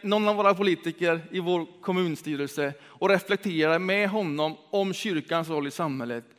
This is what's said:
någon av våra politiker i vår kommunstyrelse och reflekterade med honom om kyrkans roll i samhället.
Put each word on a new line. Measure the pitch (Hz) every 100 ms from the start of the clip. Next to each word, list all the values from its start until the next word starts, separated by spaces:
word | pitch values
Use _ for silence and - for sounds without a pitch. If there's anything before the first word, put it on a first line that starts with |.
någon | 202 208 214
av | 208
våra | 202
politiker | 185 202 165 170 160 175 165 160
i | 185
vår | 175 180 160 -
kommunstyrelse | - 185 180 147 151 143 143 151 143 143
och | - - 190
reflekterade | 190 - 196 208 160 156 165
med | 185 202 202
honom | 214 180 147 156 160 -
om | 202 190
kyrkans | 180 220 160 143 165 156
roll | 156 143
i |
samhället. | 135 165 135 120 117 -